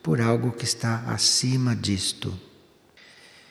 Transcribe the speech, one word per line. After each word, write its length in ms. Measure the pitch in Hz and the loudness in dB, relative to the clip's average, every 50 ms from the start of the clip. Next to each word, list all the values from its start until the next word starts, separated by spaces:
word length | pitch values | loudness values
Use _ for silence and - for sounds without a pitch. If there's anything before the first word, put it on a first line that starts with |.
por 200 | - 165 156 120 | 2 2 2 2
algo 300 | 117 117 120 120 120 123 | 4 2 2 2 0 -2
que 120 | 113 - - | -2 -2 -4
está 400 | 117 - - - 117 113 117 120 | -4 -2 -2 -2 -2 -2 -2 -4
acima 680 | 120 113 107 - - - - - 127 131 131 127 123 117 | -4 -2 2 2 2 2 2 2 2 0 2 2 2 0
disto. 640 | 101 95 95 101 95 95 - - - - - 92 92 - - - - - _ _ _ _ _ _ - - - - - - - - - - - | 0 0 0 0 0 0 -4 -6 -6 -6 -8 -8 -8 -14 -20 -20 -20 -20 _ _ _ _ _ _ -20 -20 -20 -20 -20 -20 -20 -20 -20 -20 -20